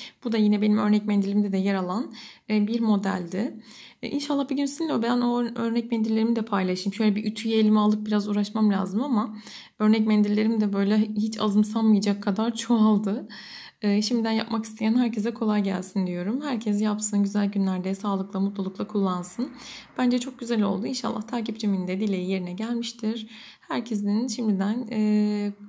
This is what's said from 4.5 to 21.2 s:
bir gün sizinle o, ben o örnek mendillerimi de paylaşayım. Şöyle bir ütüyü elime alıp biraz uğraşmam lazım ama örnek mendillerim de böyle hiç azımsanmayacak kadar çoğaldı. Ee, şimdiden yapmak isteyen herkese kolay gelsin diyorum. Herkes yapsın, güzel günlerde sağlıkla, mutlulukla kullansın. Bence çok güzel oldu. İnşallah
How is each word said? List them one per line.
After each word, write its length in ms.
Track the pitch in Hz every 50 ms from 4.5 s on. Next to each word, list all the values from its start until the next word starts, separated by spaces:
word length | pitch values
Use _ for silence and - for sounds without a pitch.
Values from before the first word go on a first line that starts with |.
bir 60 | 269
gün 100 | 277 285
sizinle 280 | 277 285 - 330 311 277
o, 80 | 240
ben 180 | 226 233 247 247
o 240 | 247 240 240 240 240 226 240
örnek 360 | 233 233 233 226 233 226 233
mendillerimi 460 | 233 220 220 220 220 220 220 233 233
de 60 | 233
paylaşayım. 520 | 220 - 208 196 185 185 185 185 - 202 190
Şöyle 220 | - 220 214 196
bir 80 | 208 220
ütüyü 300 | 214 220 - 226 226 226
elime 260 | 220 220 214 214 214
alıp 260 | 208 208 208 214 214
biraz 220 | 214 214 208 202 208
uğraşmam 440 | 202 208 202 202 - 220 214 208
lazım 300 | 196 185 185 - 185 214
ama 340 | 269 294 254 208 233 214 214 - - - - - - - _ -
örnek 280 | 214 214 220 226 220
mendillerim 540 | 220 214 208 208 208 208 208 220 220 233 214
de 120 | 214 202
böyle 260 | 196 196 196 196 214 214
hiç 420 | 220 214 - 208 214 220 - -
azımsanmayacak 840 | - 214 196 214 214 208 - 226 226 220 214 196 190 208 202 202
kadar 320 | - 208 190 208 220 240 226
çoğaldı. 720 | - - - 247 220 214 220 214 196 214 196 208 247 - - - - - - - - - - _ -
Ee, 200 | - 208 202 208
şimdiden 300 | 214 - 240 233 220 226
yapmak 320 | 220 220 226 - 226 226 220
isteyen 320 | - - - 220 220 226 247
herkese 360 | 247 226 220 214 202 233 226
kolay 280 | - 233 214 208 208
gelsin 440 | 196 196 185 185 185 - - 196 185
diyorum. 340 | 180 180 175 180 196 233 277
Herkes 400 | 302 294 254 214 - 214 208 202
yapsın, 400 | 214 214 208 214 - - 208 202
güzel 260 | 202 196 202 208 202 196
günlerde 440 | 202 202 196 190 185 180 180 190 190
sağlıkla, 460 | 196 - 208 196 190 190 202 - 190
mutlulukla 460 | 196 196 202 202 190 190 190 - 208
kullansın. 640 | 202 - 208 196 190 180 180 175 - - - 254 330 - - - - - - - - - -
Bence 200 | 254 247 247 247
çok 200 | 247 262 - -
güzel 240 | 240 226 240 214
oldu. 240 | 208 196 190 190 214
İnşallah 360 | 262 262 - - 214 214 220